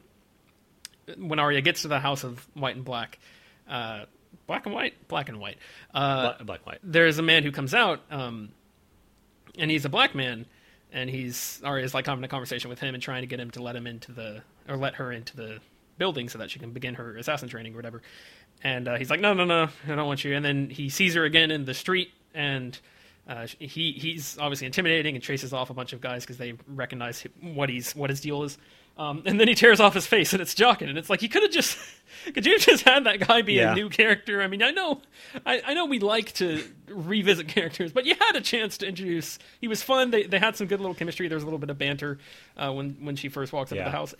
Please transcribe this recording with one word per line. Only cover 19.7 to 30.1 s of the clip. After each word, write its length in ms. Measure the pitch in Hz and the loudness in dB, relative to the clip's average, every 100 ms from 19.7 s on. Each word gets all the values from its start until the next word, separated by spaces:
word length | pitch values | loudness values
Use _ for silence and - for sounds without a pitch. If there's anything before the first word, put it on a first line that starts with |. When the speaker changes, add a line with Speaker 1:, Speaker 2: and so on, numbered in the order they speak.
| - 147 | -4 -6
Speaker 1:
I 80 | |
don't 120 | 151 143 | -4 -2
want 180 | 139 | -2
you." 100 | 143 | -2
And 100 | 143 | 0
then 260 | 147 139 139 | 0 0 -2
he 180 | 139 139 | -6 -4
sees 260 | - 185 | 2 2
her 100 | 170 | 4
again 260 | 156 160 160 | 4 4 4
in 140 | 156 | 2
the 100 | 131 | -4
street, 380 | 127 - 185 180 _ _ | -4 -2 -2 -2 _ _
and, 460 | 160 143 135 123 - - _ - _ - | -6 -4 -4 -6 -12 -20 _ -20 _ -14
uh, 180 | 120 117 | -12 -12
sh-, 100 | - | -12
he, 340 | 147 160 165 | -10 -4 -4
he's 460 | 131 160 165 135 147 | -4 -8 -8 -10 -6
obviously 280 | 147 139 127 | -4 -4 -4
intimidating 480 | 190 170 160 151 127 | -2 2 2 0 -4
and 60 | |
chases 300 | - 135 127 | -6 -6 -6
off 160 | 131 127 | -6 -6
a 40 | |
bunch 180 | 127 123 | -8 -10
of 80 | 123 | -10
guys 240 | 127 123 | -8 -8
'cause 140 | 120 123 | -10 -12
they 160 | 120 117 - | -12 -12 -12
recognize 540 | 135 120 127 120 117 | -10 -8 -8 -8 -10
hi-, 80 | - - 170 | -14 -16 -10
what 160 | 143 139 | -4 -2
he's, 260 | 123 120 | -2 -6
what 140 | 147 139 | -4 -4
his 120 | 139 | -4
deal 220 | 151 143 | -4 -4
is. 120 | 147 - - - _ - | -6 -10 -20 -20 _ -10
Um, 240 | 151 151 | -6 -4
and 160 | 190 202 | 2 6
then 80 | 240 | 6
he 60 | |
tears 260 | - 233 220 | 10 10 12
off 140 | 208 | 8
his 120 | 190 | 6
face, 280 | - | 4